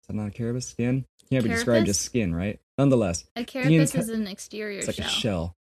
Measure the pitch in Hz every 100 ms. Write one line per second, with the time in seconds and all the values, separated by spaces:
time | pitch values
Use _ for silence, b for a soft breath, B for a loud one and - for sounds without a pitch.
0 | - 101 104 - 117 123 - - 120 131
1 | 127 _ _ 131 113 165 120 117 98 101
2 | - 123 95 82 98 - _ - 139 127
3 | 101 90 - - 240 - 151 160 156 -
4 | 220 220 202 202 - 208 214 202 - -
5 | - - 110 90 85 -